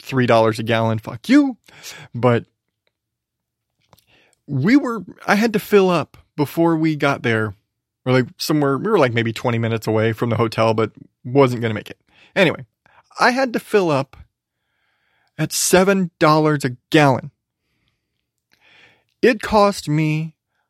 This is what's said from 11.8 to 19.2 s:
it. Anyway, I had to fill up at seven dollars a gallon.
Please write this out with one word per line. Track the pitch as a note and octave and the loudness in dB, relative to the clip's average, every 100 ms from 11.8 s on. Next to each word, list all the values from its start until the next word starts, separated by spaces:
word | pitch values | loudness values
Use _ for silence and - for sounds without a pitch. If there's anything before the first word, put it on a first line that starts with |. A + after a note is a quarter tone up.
| - | -10
it. | - _ _ _ - | -20 _ _ _ 0
Anyway, | F3 - C3+ _ _ _ _ - | 0 0 -10 _ _ _ _ 0
I | G3+ | 0
had | B3+ C4+ | 0 -2
to | A3+ | -4
fill | - G#3 F3 | 0 0 2
up | C#3 C3+ - - _ _ _ _ _ _ _ _ _ _ - | -2 -4 -12 -20 _ _ _ _ _ _ _ _ _ _ -8
at | D#3+ | -6
seven | - - F3+ F#3+ F#3+ F3+ - | -4 2 2 4 0 -2 0
dollars | D#3+ D#3 D#3 D3 | 2 4 2 0
a | C#3 B2+ - | -2 -8 0
gallon. | D#3+ C#3+ A#2+ - _ _ _ _ _ _ _ _ _ _ _ _ _ _ _ _ _ _ - | 4 4 2 -4 _ _ _ _ _ _ _ _ _ _ _ _ _ _ _ _ _ _ 0